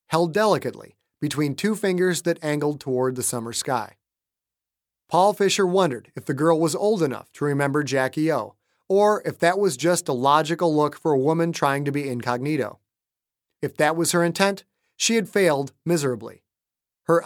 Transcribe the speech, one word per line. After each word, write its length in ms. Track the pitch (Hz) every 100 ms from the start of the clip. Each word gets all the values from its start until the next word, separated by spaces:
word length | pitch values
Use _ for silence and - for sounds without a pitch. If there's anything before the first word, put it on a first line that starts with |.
| _
held 260 | 160 175
delicately 640 | 160 214 156 127 107 104 _ _ _
between 320 | 147 143 151
two 220 | 139 208 208
fingers 480 | 196 180 185 165
that 200 | 170 165
angled 360 | 151 147 147 143
toward 360 | - 127 131 127
the 60 |
summer 320 | 123 123 113
sky. 440 | 117 - 123 101 _ _ _ _ _ _ _ _ _ _ _ _
Paul 240 | 165 196
Fisher 340 | 196 196 - 190
wondered 440 | 185 175 117 - -
if 100 | -
the 80 |
girl 260 | 139 156 165
was 160 | 165 156
old 280 | 208 220
enough 280 | 151 110 -
to 120 | - 147
remember 380 | 139 143 143
Jackie 480 | 143 135 131 151 156
O, 240 | 143 104 - _ _ -
or 320 | 190 208 208 165
if 120 | -
that 200 | 170 190
was 180 | 202 127
just 300 | 160 175 -
a 60 |
logical 640 | 127 135 147 151 165 175 151
look 220 | 147 -
for 140 | 160
a 80 | 139
woman 320 | 135 160 170
trying 340 | 160 143 139 147
to 60 |
be 180 | 139 139
incognito. 720 | 120 120 120 139 156 104 - _ _ _ _ _ _ _ _
If 160 | 143 -
that 180 | 151 165
was 160 | 160
her 100 | 175
intent, 400 | 170 165 196 196 - _ _ -
she 160 | -
had 160 | 226 -
failed 420 | 202 180 139 139 - 165
miserably. 560 | 170 139 117 110 - _ _ _ _ _ _
Her 180 | - 165